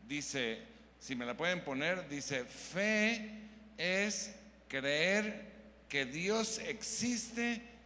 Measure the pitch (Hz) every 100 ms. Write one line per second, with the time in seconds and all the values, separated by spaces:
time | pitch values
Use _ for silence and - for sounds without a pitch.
0 | 110 147 139 139 120 113 - - - -
1 | - 127 120 120 165 180 147 135 156 185
2 | 156 143 - 139 123 - - 175 208 214
3 | 214 233 214 - - - - - 175 185
4 | 208 208 - - - - - 135 135 147
5 | 175 202 214 214 - - - - - 139
6 | 131 147 185 220 220 - - 127 - -
7 | 247 233 - 233 240 233 240 -